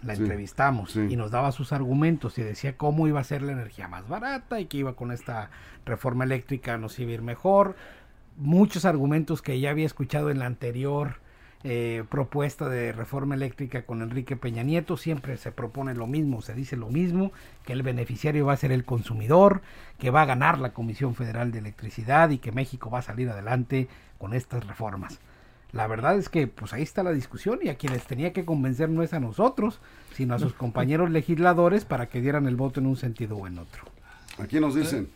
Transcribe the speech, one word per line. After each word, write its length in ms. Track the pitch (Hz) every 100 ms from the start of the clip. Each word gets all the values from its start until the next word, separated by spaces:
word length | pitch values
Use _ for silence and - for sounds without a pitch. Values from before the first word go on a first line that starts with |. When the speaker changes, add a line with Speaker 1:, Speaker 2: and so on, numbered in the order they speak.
Speaker 1:
la 120 | 120 104
Speaker 2:
Sí, 60 |
Speaker 1:
entrevistamos, 720 | 107 104 101 - 139 127 95
Speaker 2:
sí. 80 | 110 104
Speaker 1:
y 80 | 120
nos 140 | 107
daba 200 | 120 139
sus 220 | 131 135
argumentos, 640 | 143 131 135 160 160 - -
y 60 |
decía 340 | 110 104 139 131
cómo 320 | 147 151 156
iba 100 | 147
a 60 | 127
ser 160 | 147
la 100 | 139
energía 380 | 135 110 - 90
más 180 | 90 101
barata, 540 | 185 247 269 - 233
y 60 | 165
que 100 | 143
iba 160 | 135
con 180 | 123 123
esta 380 | 117 - 117 104 - - - -
reforma 380 | 117 135 123
eléctrica 540 | 131 131 - 135 120 117
nos 200 | 110 -
iba 140 | 120
a 40 | 113
ir 60 |
mejor, 540 | 117 117 185 196 196 190 - - - - - -
muchos 480 | 143 175 214 180 175
argumentos 560 | 156 139 156 156 156
que 180 | - 131
ya 120 | 143
había 140 | 147 156
escuchado 440 | - 131 147 151
en 100 | 139
la 60 | 123
anterior 680 | 123 127 120 139 143 143 120 - - - -
eh, 400 | 135 120 117 113 110
propuesta 600 | 139 131 147 143 - 147
de 220 | 123 117
reforma 420 | 110 110 139 139 139
eléctrica 500 | 135 - 135 127 -
con 160 | 113
Enrique 340 | 113 127 120 127
Peña 260 | 123 117
Nieto, 320 | 127 165 - 165
siempre 400 | - 151 135 120
se 140 | 120
propone 420 | - 117 139 135
lo 140 | 120 113
mismo, 340 | 147 151 120
se 120 | -
dice 240 | 113 135 127
lo 100 | 110
mismo, 420 | 135 180 175 196 - - - -
que 80 |
el 100 | 127
beneficiario 600 | 131 123 117 110 151 147 143
va 80 |
a 40 | 139
ser 140 | 139
el 140 | 127 -
consumidor, 760 | 120 - 110 110 165 202 196 - - - -
que 120 | 131
va 120 | 139
a 40 | 147
ganar 340 | 123 147 156
la 140 | 127
Comisión 420 | - 113 107 135 117
Federal 360 | 117 113 120
de 80 | 113
Electricidad 720 | 107 - 110 - 110 143 165
y 80 | 139
que 140 | 117
México 360 | 117 135 123 113
va 100 | 123
a 40 |
salir 260 | - 110 127
adelante 600 | 104 101 127 120 135 127 - - -
con 160 | 95
estas 320 | 123 120 123 101
reformas. 540 | 98 107 98 95 - - - - - -
La 140 | - 110
verdad 320 | 110 131 196
es 120 | -
que, 180 | 165 127
pues, 260 | - 107
ahí 80 | 107
está 220 | 151 -
la 80 | 185
discusión 480 | 156 120 - 190 254
y 80 | 320
a 60 | 131
quienes 280 | - 127 -
tenía 280 | 123 170
que 100 | 180 170
convencer 440 | 156 131 127 160
no 140 | 160
es 100 | 165
a 60 | 165
nosotros, 600 | 120 107 233 269 220 - - - - -
sino 180 | 127 120
a 40 |
sus 140 | 135
Speaker 3:
<laughs> 100 | -
Speaker 1:
compañeros 480 | 123 120 127 156 175
legisladores 760 | 160 - 160 175 170 175 208 -
para 220 | 135 120
que 140 | 127
dieran 260 | 127 147 139
el 80 | 123
voto 240 | 135 131
en 80 | 131
un 80 | 131
sentido 400 | 123 110 107 104
o 80 | 95
en 120 | 87
otro. 240 | 82 - - - - - - -
Speaker 2:
Aquí 200 | 101 139
nos 120 | 151 139
dicen 340 | 156 135 -